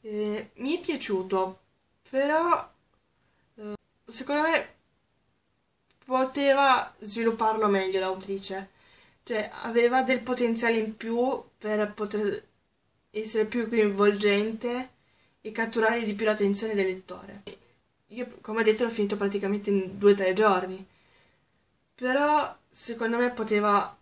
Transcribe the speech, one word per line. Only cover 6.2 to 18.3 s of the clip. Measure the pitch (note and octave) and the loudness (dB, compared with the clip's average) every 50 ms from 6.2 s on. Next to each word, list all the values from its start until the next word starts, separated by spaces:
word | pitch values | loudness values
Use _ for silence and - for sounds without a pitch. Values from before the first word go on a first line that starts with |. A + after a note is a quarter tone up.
| C4 C4 - C#4+ C#4 C#4 C4+ C#4 C#4 C4+ B3+ - - - - _ | 0 0 -2 2 4 4 4 6 6 4 4 4 2 -4 -12 _
svilupparlo | A3 G3+ G3+ A#3 A3+ A3+ A3+ A3+ A3+ A3 A3 G#3+ A3 | -12 -8 -6 0 0 0 0 2 0 0 2 2 2
meglio | G#3 G3+ F#3+ F#3+ F#3+ F#3+ F#3+ | 2 2 2 0 0 -2 -2
l'autrice. | F#3 F#3+ F#3 F#3+ F#3+ G3 G3 G3 G3 - F#3+ F#3+ G3 - _ _ _ _ _ _ _ _ _ _ _ | -2 -2 -4 -6 -8 -8 -8 -8 -6 -8 -8 -8 -10 -14 _ _ _ _ _ _ _ _ _ _ _
Cioè, | - A#3 G#3+ G#3 - - - | -6 -6 -4 -4 -6 -10 -10
aveva | - A3+ A3+ A#3+ A#3+ A#3+ B3+ C4 | -8 0 2 4 4 6 4 2
del | C4 - C4 B3 | 2 2 0 0
potenziale | - B3+ B3 B3 B3 A3+ A3+ A3+ A#3+ A#3 A#3 | 0 -4 -2 0 0 0 0 0 0 2 2
in | A3+ A3 G#3+ - | 2 0 -2 -6
più | - - A3+ A3+ A#3+ B3 C4+ C4 - - _ _ | -8 -6 -4 0 0 0 0 -2 -4 -8 _ _
per | _ - G#3 G#3+ G#3 G#3+ G#3 G3+ | _ -6 -2 0 0 -2 -2 -4
poter | - G#3 G#3 G#3+ G#3 G#3+ G3+ - - - _ _ _ _ _ _ _ _ _ _ _ _ _ | -8 -8 -4 -4 -2 -2 -2 -2 -4 -10 _ _ _ _ _ _ _ _ _ _ _ _ _
essere | - G#3 A3 A3 A3+ A3 G#3+ | -10 -8 -8 -4 -2 -2 -2
più | G#3+ A#3 A#3+ A3+ G#3+ | 0 0 -4 -2 0
coinvolgente | A#3 A3+ G#3+ G#3 G3 G3 G3+ G#3 G3+ G3+ G#3 G#3 G3+ G3+ G#3+ A3+ A3+ A3+ - A#3+ A#3+ B3+ C4 - _ _ _ _ _ _ _ _ _ _ | 2 2 2 2 4 4 4 4 4 4 2 2 2 2 0 -2 -4 -4 -4 -4 -4 -4 -8 -10 _ _ _ _ _ _ _ _ _ _
e | _ A3 | _ -10
catturare | G#3+ - A3+ A3+ - A#3 A3 A3 A3+ A#3+ A3+ | -6 -4 -4 -2 0 2 2 2 2 0 -2
di | G#3 G3+ | -4 -4
più | G3+ A3+ | -2 0
l'attenzione | G#3+ G#3+ G#3 G3+ G3 G3+ G3 A3 A3 G#3+ | 0 0 2 0 0 0 -2 -4 -4 -2
del | G3+ F#3+ | -2 -2
lettore. | F#3+ F#3 F#3 - - F#3 F#3 F#3+ G3+ G3 G3+ - - - - _ _ _ _ _ _ _ _ _ | -2 -4 -6 -12 -16 -16 -16 -16 -18 -20 -18 -18 -18 -18 -18 _ _ _ _ _ _ _ _ _
Io, | _ G#3 A#3+ A#3+ - | _ -12 -10 -10 -10